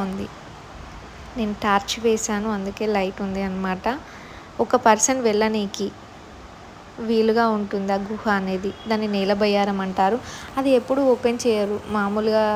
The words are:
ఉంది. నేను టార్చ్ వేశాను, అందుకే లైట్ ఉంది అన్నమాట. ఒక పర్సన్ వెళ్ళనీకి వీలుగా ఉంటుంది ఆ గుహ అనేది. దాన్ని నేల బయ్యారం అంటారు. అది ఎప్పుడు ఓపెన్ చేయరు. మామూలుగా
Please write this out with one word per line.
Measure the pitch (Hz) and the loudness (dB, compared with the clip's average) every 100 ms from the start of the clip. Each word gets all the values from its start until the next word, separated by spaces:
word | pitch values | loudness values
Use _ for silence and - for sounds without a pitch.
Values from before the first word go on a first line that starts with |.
| 190 | 0
ఉంది. | 196 196 - - - - - - - - - - 254 | -4 -8 -12 -18 -18 -18 -16 -16 -16 -18 -18 -10 -4
నేను | 214 208 214 | -4 -2 2
టార్చ్ | 202 202 - 226 | 2 0 0 2
వేశాను, | 220 - 208 214 208 | 2 0 -2 -2 -2
అందుకే | 196 196 214 202 | -4 -4 0 0
లైట్ | 190 - 196 | 0 -2 -4
ఉంది | 190 196 | -2 -4
అన్నమాట. | 185 190 185 214 285 - - - - - - 233 | -2 -2 -2 -2 -4 -8 -16 -18 -18 -10 -4 2
ఒక | 247 240 | 4 6
పర్సన్ | 214 - 262 233 | 6 4 2 2
వెళ్ళనీకి | 208 220 220 202 - 196 - - - - - - - - - - - 226 | 4 2 2 -2 -4 -6 -6 -16 -20 -18 -18 -18 -18 -20 -20 -18 -8 0
వీలుగా | 226 220 226 233 214 | 4 4 4 4 2
ఉంటుంది | 202 202 196 196 | 0 -2 0 -2
ఆ | 202 | -2
గుహ | 214 226 196 | -4 0 0
అనేది. | 190 190 196 - 220 | 0 -2 -4 -6 -2
దాన్ని | 220 214 202 | -2 0 0
నేల | 196 202 | 2 2
బయ్యారం | 208 202 202 196 190 | 4 4 2 0 -2
అంటారు. | 185 190 240 - - - - | 2 2 2 -4 -14 -8 -2
అది | 277 254 | 4 4
ఎప్పుడు | 233 262 269 | 4 2 4
ఓపెన్ | 233 240 240 | 4 2 0
చేయరు. | 247 214 202 208 - 208 | 2 2 0 -2 -2 -2
మామూలుగా | 202 214 220 220 214 | 0 0 2 2 2